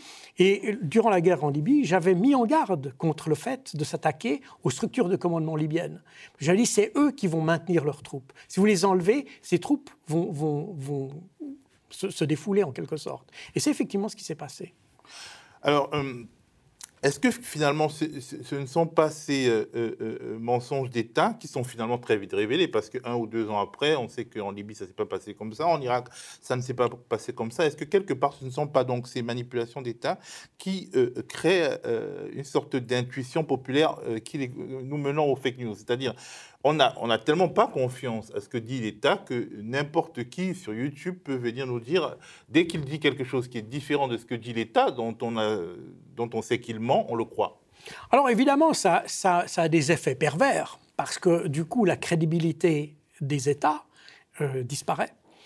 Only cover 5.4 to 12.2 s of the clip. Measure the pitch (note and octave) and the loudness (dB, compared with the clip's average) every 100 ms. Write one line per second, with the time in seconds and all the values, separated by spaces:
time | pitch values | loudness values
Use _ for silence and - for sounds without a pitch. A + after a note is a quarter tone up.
5.4 | D#3+ D#3 D#3 D#3+ D3+ E3 _ - - - | 0 -2 0 -2 -4 -10 _ -20 -20 -4
6.4 | D3 F#3 A#3+ - G#3+ - D4 C#4 F#3 D#3+ | 2 4 4 4 2 4 2 2 0 0
7.4 | D#3 D3+ - E3 D3 C3+ - C#3 - - | 2 0 2 0 0 -4 -10 -12 -12 -20
8.4 | - - G#3 G3 G3 F#3 F3 C#4 C4+ - | -6 2 4 6 6 4 4 2 0 -12
9.4 | - E3+ - D4 - - - D#3+ G3 C#3+ | -2 0 2 -2 -2 -16 -2 -2 -2 -2
10.4 | D#3 D3 D#3+ E3 C3+ C#3+ C3+ D3 F#3 - | -2 -2 -4 -10 -6 -6 -6 -10 -18 -16
11.4 | D4 C4+ _ _ _ - G3 - | -14 -14 _ _ _ -8 -6 -2